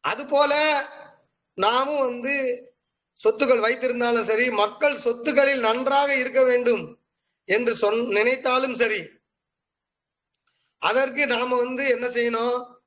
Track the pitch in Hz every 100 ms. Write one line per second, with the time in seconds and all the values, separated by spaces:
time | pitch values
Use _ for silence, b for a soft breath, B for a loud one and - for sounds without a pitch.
0 | 139 220 285 285 285 285 311 285 277 -
1 | - _ _ _ _ - 196 247 269 294
2 | 262 240 247 277 262 247 - _ _ _
3 | _ _ - - 277 247 220 247 254 240
4 | 240 233 214 220 247 214 208 208 294 277
5 | 240 240 262 269 277 269 220 240 262 277
6 | 285 277 254 262 254 247 240 220 160 -
7 | _ _ _ _ - 208 240 226 208 220
8 | 240 208 233 262 262 254 262 240 233 208
9 | 160 _ _ _ _ _ _ _ _ _
10 | _ _ _ _ _ _ _ _ 160 240
11 | 269 247 277 233 247 247 247 254 277 240
12 | 247 240 233 226 240 247 247 -